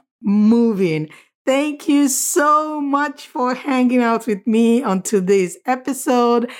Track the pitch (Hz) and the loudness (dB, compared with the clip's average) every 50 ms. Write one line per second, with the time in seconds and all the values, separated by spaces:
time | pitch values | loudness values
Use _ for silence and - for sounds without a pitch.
0 | _ _ _ _ - 202 202 214 208 214 233 233 233 226 214 185 196 165 156 151 | _ _ _ _ -4 0 2 4 4 4 4 4 2 2 0 0 0 0 0 -2
1 | 156 156 - - _ _ _ _ _ 269 262 277 302 302 294 294 - 311 285 285 | -4 -8 -12 -20 _ _ _ _ _ -2 0 0 -2 -2 -6 -6 -2 0 2 2
2 | 285 254 - - - - - 330 294 302 302 302 311 311 302 302 285 277 277 285 | 2 2 0 -2 -4 -2 -2 0 2 2 2 2 0 -2 -6 -6 -4 -2 -2 -2
3 | 294 294 285 - - - - 302 247 247 254 247 - 285 262 254 254 240 254 247 | -2 -4 -6 -12 -20 -12 -6 -4 -4 -2 -4 -4 -4 -2 0 0 2 2 2 2
4 | 240 226 226 220 226 247 208 190 - 233 220 226 233 226 233 240 - 214 190 190 | 2 0 0 -2 -2 -4 -6 -4 -2 0 2 2 4 4 2 2 0 -2 -4 -4
5 | - - 226 190 180 190 202 196 180 175 - - _ 254 254 254 254 294 254 - | -2 -2 -2 0 2 2 2 0 0 -2 -6 -8 _ -4 -4 -4 -4 -6 -8 -4
6 | - 302 247 247 240 240 240 240 240 247 - | -2 0 0 2 2 2 2 0 -2 -4 -8